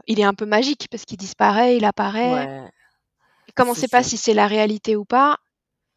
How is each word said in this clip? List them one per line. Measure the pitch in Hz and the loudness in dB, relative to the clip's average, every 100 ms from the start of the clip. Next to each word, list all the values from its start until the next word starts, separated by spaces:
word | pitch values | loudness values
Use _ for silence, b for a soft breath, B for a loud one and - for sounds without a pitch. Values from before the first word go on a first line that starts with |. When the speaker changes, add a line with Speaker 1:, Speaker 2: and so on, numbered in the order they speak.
| - | -4
Speaker 1:
il | 220 | 0
est | 202 | 2
un | 196 | 0
peu | 208 | 0
magique | 214 262 285 - | 0 0 -4 -8
parce | 226 - | -16 -16
qu'il | 190 | -16
disparaît, | 190 - 208 202 247 240 | -12 0 0 2 2 2
il | 208 | 0
apparaît | 208 202 214 247 254 - | -2 -4 -2 -2 -4 -6
Speaker 2:
Ouais. | 269 - _ _ _ _ _ _ _ _ | -12 -18 _ _ _ _ _ _ _ _
Speaker 1:
et | |
comme | - 247 | -2 0
on | |
Speaker 2:
C'est | 233 | 0
Speaker 1:
sait | 262 | 0
pas | 247 | 0
Speaker 2:
ça. | |
Speaker 1:
si | 254 226 | 0 -4
c'est | 233 | 0
la | 208 208 | 2 2
réalité | 214 214 214 - 214 | 2 0 -2 -2 -4
ou | 202 | 0
pas | 247 285 294 _ _ _ _ _ | 2 2 0 _ _ _ _ _